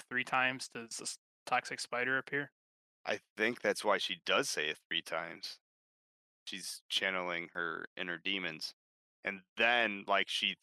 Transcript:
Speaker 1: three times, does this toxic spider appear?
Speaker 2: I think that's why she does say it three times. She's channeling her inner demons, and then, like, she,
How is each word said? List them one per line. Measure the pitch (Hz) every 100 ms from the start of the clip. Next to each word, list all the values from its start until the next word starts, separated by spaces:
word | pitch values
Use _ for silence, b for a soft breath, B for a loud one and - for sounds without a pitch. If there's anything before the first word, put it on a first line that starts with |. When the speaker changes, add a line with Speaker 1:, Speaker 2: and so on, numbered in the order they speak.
| -
Speaker 1:
three | 127
times, | 127 131 127 131 -
does | 120 113 -
this | 117 - _ _ -
toxic | 123 - 131
spider | - 123 123 131
appear? | - 143 147 _ _ _ _ _
Speaker 2:
I | - 101 - -
think | 110 120
that's | 107 95
why | 107 95
she | - 87
does | - 98 139
say | - 76
it | 78 -
three | 82
times. | - 82 85 87 - - _ _ _ _ _ _ _ _ -
She's | 98 - - -
channeling | - 98 92 90 85 85
her | 87 85 85 82 -
inner | 90 85
demons, | 95 98 87 78 - - _ _ _ _
and | - 98 - -
then, | 117 120 110 101 101
like, | 98 95
she, | - 101 90